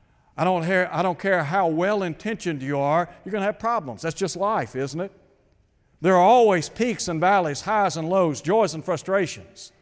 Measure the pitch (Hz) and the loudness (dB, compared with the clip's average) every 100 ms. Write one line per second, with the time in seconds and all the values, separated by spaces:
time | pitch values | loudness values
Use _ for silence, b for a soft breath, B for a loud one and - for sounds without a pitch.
0 | b b b - 180 185 165 185 180 160 | b b b -2 0 0 2 0 0 0
1 | 185 170 196 185 147 190 175 156 185 208 | -2 -2 0 0 0 0 0 0 0 0
2 | 185 156 214 226 180 147 131 143 139 160 | -4 -6 -8 -6 -6 -6 -4 -2 0 0
3 | 165 B 190 208 196 214 226 233 143 107 | -2 B -8 -4 -4 -2 -2 -2 -4 -8
4 | 165 - 190 170 202 214 120 131 135 151 | -8 -4 -4 -2 -2 -2 -4 -6 -6 -6
5 | 196 _ _ _ _ _ _ _ _ - | -8 _ _ _ _ _ _ _ _ -2
6 | 165 185 185 247 226 180 - - 240 190 | 4 6 6 8 6 4 0 -2 -2 -2
7 | - 160 180 202 165 139 190 214 196 165 | -4 0 2 2 2 -4 -2 0 0 -2
8 | 160 190 170 135 151 220 190 160 160 165 | -2 2 2 0 0 2 2 -2 -4 -4
9 | - 196 180 - 85 - - _ | 0 -2 -2 -6 -18 -20 -20 _